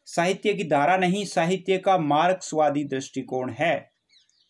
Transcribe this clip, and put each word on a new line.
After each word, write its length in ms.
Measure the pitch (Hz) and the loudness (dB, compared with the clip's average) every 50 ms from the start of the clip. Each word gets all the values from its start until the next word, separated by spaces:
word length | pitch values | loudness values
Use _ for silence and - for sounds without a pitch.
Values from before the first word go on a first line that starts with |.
| _ | _
साहित्य 480 | - - - 170 185 196 - - 214 202 | -8 -2 0 0 0 0 0 -2 -2 -2
की 100 | 180 202 | -2 0
धारा 340 | 147 151 143 143 165 185 185 | 0 2 2 4 4 2 2
नहीं, 280 | 185 175 185 208 202 | 2 2 0 0 -4
साहित्य 520 | - - 180 165 170 190 185 175 190 190 180 | -4 -2 0 0 0 0 -2 0 -2 -2 0
का 200 | 185 196 190 180 | 2 2 2 2
मार्क्सवादी 840 | 160 143 143 151 165 180 185 185 - - 160 156 151 151 143 147 147 | 2 2 2 2 2 2 0 -2 -4 -4 0 2 2 2 2 0 -2
दृष्टिकोण 640 | 139 135 131 131 - - 135 123 - 127 127 127 123 | -4 -4 -6 -6 -8 -8 -10 -8 -6 -4 -4 -4 -6
है। 420 | 110 123 156 170 147 117 - _ _ _ _ _ _ _ _ _ _ _ _ _ | -4 -2 -2 0 -2 -2 -4 _ _ _ _ _ _ _ _ _ _ _ _ _